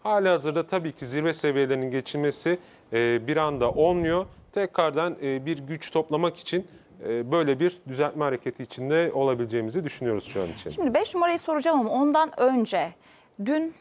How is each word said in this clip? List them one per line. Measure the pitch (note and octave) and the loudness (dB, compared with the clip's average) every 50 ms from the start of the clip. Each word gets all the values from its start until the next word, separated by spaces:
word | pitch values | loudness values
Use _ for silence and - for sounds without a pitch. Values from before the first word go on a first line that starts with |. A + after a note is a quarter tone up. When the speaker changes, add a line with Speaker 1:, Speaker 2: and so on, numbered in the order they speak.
Speaker 1:
Halihazırda | - G#3+ G#3+ G3+ G3 F#3 F3+ D#3 C#3 D#3 D3 E3+ D#3+ | -4 0 2 2 4 4 2 2 2 0 -2 -2 -2
tabii | - F#3+ F#3 D#3+ D#3 | 0 -2 -2 -2 -4
ki | - - C#3 | -8 -8 -10
zirve | A#2+ B2+ D3+ D#3 E3 | -4 -2 0 0 0
seviyelerinin | D3+ - - D3 C3+ C#3 C#3 C3 C3+ C3 C3 C3 | 0 2 0 2 4 2 2 2 2 0 0 -2
geçilmesi, | B2+ C3+ B2+ - - D3 D3 C#3+ C#3 - - E3 F3+ F3+ - - - - _ _ | -2 -4 -4 -4 -4 0 0 0 -2 0 0 0 0 0 -4 -14 -20 -20 _ _
e, | A2+ A2+ A#2+ A#2 A#2+ A#2 A2+ | 0 2 2 4 2 0 0
bir | B2+ D3+ | 0 0
anda | D#3+ D#3 D3+ C#3+ B2 A#2+ A#2+ | 2 2 0 0 0 0 2
olmuyor. | - - D#3 F3 F3+ F3 E3 D#3+ E3+ F3+ F#3+ - - - - _ | 4 4 4 4 4 2 2 2 0 0 -2 -4 -10 -20 -20 _
Tekrardan, | - G3+ G3 F#3 - - E3 D#3 C#3 D3+ E3+ F3 D#3+ - | -2 -2 -2 0 2 0 0 2 2 0 -2 -2 -4 -4
e, | C#3+ C#3 C3+ C3+ C3+ | -4 -4 -4 -4 -4
bir | D#3 E3 C#3+ | -6 -6 -6
güç | C3+ C3+ E3 D#3 - - | -6 -10 -10 -10 -10 -2
toplamak | - D#3+ D#3 - D3+ D#3 F3 E3+ E3 | 0 -2 0 0 0 0 0 0 -2
için, | - - - E3 F3+ F#3 - - - - _ - - - G#2 | -4 -8 -4 -4 -4 -4 -6 -14 -20 -20 _ -20 -10 -6 -4
e, | A#2 A#2 A#2+ B2 | -2 -2 0 0
böyle | D3+ E3+ D#3 C#3+ C3+ C3 | 2 2 4 2 2 2
bir | E3+ F3 F3 - _ C3+ | 2 0 0 -4 _ -8
düzeltme | C3 C3+ D3 C#3+ - D3+ D3 | -2 0 0 0 0 -2 0
hareketi | C#3 C3 B2 - B2+ - - | 0 0 -2 -4 -8 -8 -8
içinde | B2+ - - B2+ B2+ C#3 D#3 E3 E3+ D#3 | -12 -12 -10 -8 -2 0 2 2 2 2
olabileceğimizi | - C3+ C#3 C3+ B2+ A#2+ A#2+ A2 A2+ A#2 A2 A2 B2 F#3+ E3 | 0 2 2 2 2 0 -2 -2 -2 -2 -2 -2 -4 -4 -4
düşünüyoruz | C#3+ - - C3 A#2+ G#2+ G2 - | -4 -8 -4 -2 -2 -2 -2 -4
şu | - - G2 | -6 -4 -4
an | F#2 E2 | -4 -4
için. | D#2 - - D#2+ | -6 -10 -10 -10
Speaker 2:
Şimdi | D#2 G#4 F4 B3+ A#3 | -4 -2 -2 0 2
beş | D#4 A4 - - | 0 0 0 0
numarayı | F4 F4 F4 E4+ E4+ | 0 0 0 0 -2
soracağım | - E4 D#4 D4+ C4+ E4 D#4+ C4+ | -2 -2 -2 0 2 2 2 2
ama | A3+ G#3+ | 2 2
ondan | G#3 B3+ C#4+ D4 D4 D#4 D#4+ D#4 - - | 0 2 2 4 4 2 2 0 0 2
önce | B3 C4 C4 B3 A3 - G#3+ F3 D3+ E3+ - - _ - - - _ _ _ - G3+ | 2 4 4 2 0 0 0 -2 -2 -4 -6 -14 _ -20 -20 -20 _ _ _ -6 -2
dün | A#3+ D4 D#4 D#4+ E4 - - | 0 0 0 0 -2 -6 -12